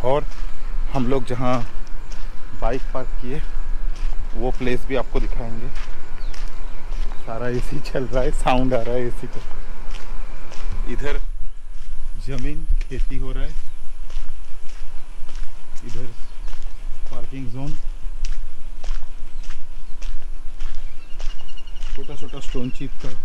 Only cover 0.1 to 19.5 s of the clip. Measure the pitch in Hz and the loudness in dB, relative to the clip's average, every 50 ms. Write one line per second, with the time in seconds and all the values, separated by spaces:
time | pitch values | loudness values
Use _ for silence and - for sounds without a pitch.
0.1 | 135 147 147 - - - - - - - - - - - - - - 135 123 120 | 0 0 0 0 0 0 0 0 2 0 0 0 -2 -2 -2 0 -2 -2 0 0
1.1 | 135 135 123 - 127 117 131 123 127 120 117 - - - - - - - - - | 0 0 0 -2 -2 -2 -2 -2 0 0 0 0 0 0 0 0 0 -2 -2 -2
2.1 | - - - - - - - - - - - 113 123 135 - - - 131 127 - | 0 0 0 0 0 -2 -2 0 0 0 0 0 0 0 -2 0 0 0 0 0
3.1 | - - - 123 139 156 - - - - - - - - - - - - - - | 0 0 0 0 0 0 -2 0 0 0 0 0 0 0 0 -2 -2 -2 -2 0
4.1 | - - - - - - 113 127 123 - 127 123 123 120 - - 135 123 117 - | 0 0 0 0 -2 -2 0 0 -2 -2 0 0 2 2 2 0 0 -2 -2 0
5.1 | - 113 107 - - 123 123 117 113 113 113 - - - - - - - - - | 0 0 0 2 0 0 0 0 -2 0 0 0 0 0 0 0 0 0 0 0
6.1 | - - - - - - - - - - - - - - - - - - - - | 0 -2 -2 0 0 0 0 0 0 0 0 0 0 -2 -2 -2 -2 -2 -2 0
7.1 | - - - - 117 113 120 123 123 123 120 - 139 147 - - - 135 131 117 | 0 0 -2 -2 -4 -4 -4 -4 -2 0 0 0 2 2 0 0 -2 -4 -2 -2
8.1 | 123 131 127 151 147 - - 147 127 127 131 127 127 123 113 120 123 123 123 120 | 0 0 0 0 0 0 0 0 0 0 0 0 2 2 0 2 2 0 0 2
9.1 | 117 - - 120 - - - - - - - - - - - - - - - - | 0 0 -2 0 -2 -2 0 2 0 2 2 0 0 0 0 0 2 2 0 2
10.1 | - - - - - - - - - - - - - - - - 123 120 131 143 | 2 0 0 0 0 0 0 0 2 2 0 2 0 0 0 0 0 2 2 2
11.1 | 143 - - - - - - - - - - - - - - - - - - - | 4 4 2 2 2 2 2 2 2 -2 -8 -6 -4 -2 0 0 2 2 2 0
12.1 | - - - 123 131 127 127 143 147 156 160 - - - - - 139 120 - - | -2 -2 -4 -4 0 0 2 2 2 0 2 2 2 0 0 -2 -2 0 0 2
13.1 | 135 131 135 131 131 117 - - - - - - - - - - - - - - | 2 2 0 0 -2 -2 -2 0 0 2 2 2 0 2 0 0 0 0 -2 0
14.1 | - - - - - - - - - - - - - - - - - - - - | 0 2 2 2 2 2 0 0 0 2 2 0 0 2 -2 0 0 0 -4 -4
15.1 | - - - - - - - - - - - - - - - - - - - - | -2 -2 0 0 0 2 2 0 2 2 -2 0 0 -2 0 0 0 0 0 0
16.1 | - - - - - - - - - - - - - - - - - - - - | 0 0 -2 -2 -2 -4 0 0 0 2 2 0 -2 -4 -2 -2 0 0 0 2
17.1 | - - - - 131 131 135 120 120 131 139 147 147 - - - - - - - | 2 2 2 0 -2 -4 -4 -4 -4 -2 0 2 2 2 2 -2 -4 -4 -4 -4
18.1 | - - - - - - - - - - - - - - - - - - - - | -2 -2 0 0 2 2 2 2 0 0 -2 -2 -2 -2 -2 0 2 2 2 0
19.1 | - - - - - - - - | 0 -2 -2 -2 -2 -2 0 0